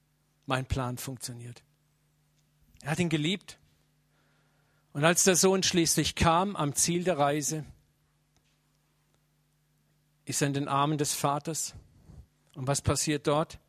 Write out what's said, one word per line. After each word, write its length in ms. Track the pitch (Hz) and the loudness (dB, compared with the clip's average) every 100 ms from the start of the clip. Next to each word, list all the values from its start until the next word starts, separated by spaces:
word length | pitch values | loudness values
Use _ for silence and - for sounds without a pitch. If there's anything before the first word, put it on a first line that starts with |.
| _ _ _ _ - | _ _ _ _ -6
Mein 200 | 131 131 | -4 -4
Plan 300 | - 123 123 | -4 -4 -6
funktioniert. 680 | - 131 - 120 120 123 _ _ _ _ _ _ _ _ _ _ _ - | -10 -12 -12 -14 -16 -20 _ _ _ _ _ _ _ _ _ _ _ -16
Er 100 | 131 | -8
hat 60 | 160 | -2
ihn 120 | 175 | 0
geliebt. 480 | 156 151 202 - - _ _ _ _ _ _ _ _ _ _ _ _ _ | 0 -2 -4 -8 -20 _ _ _ _ _ _ _ _ _ _ _ _ _
Und 120 | 143 | 0
als 200 | 156 175 | 2 4
der 120 | 196 175 | 4 4
Sohn 260 | 190 190 | 4 2
schließlich 520 | 180 180 160 - 151 | 2 2 2 0 -2
kam 420 | - 170 165 196 180 | 4 6 6 2 0
am 180 | 147 | -2
Ziel 300 | - - 175 | 0 0 0
der 140 | 180 156 | 0 4
Reise, 460 | 143 151 143 156 143 - _ _ _ _ _ _ _ _ _ _ _ _ _ _ _ _ _ _ _ _ _ _ _ _ | 4 2 -2 -4 -8 -18 _ _ _ _ _ _ _ _ _ _ _ _ _ _ _ _ _ _ _ _ _ _ _ _
ist 160 | - 135 | -8 -2
er 80 | 143 | -2
in 60 | |
den 140 | 139 143 | -2 -2
Armen 300 | 139 143 156 | 0 0 0
des 140 | 147 | -2
Vaters. 600 | - 147 143 - 156 - - - _ - - - _ _ | -2 -2 -2 -6 -8 -8 -12 -20 _ -20 -20 -20 _ _
Und 120 | - 131 | -10 -4
was 140 | 139 | -2
passiert 460 | - 147 - 147 156 | 0 0 0 -2 0
dort? 340 | 147 165 - | 0 0 -6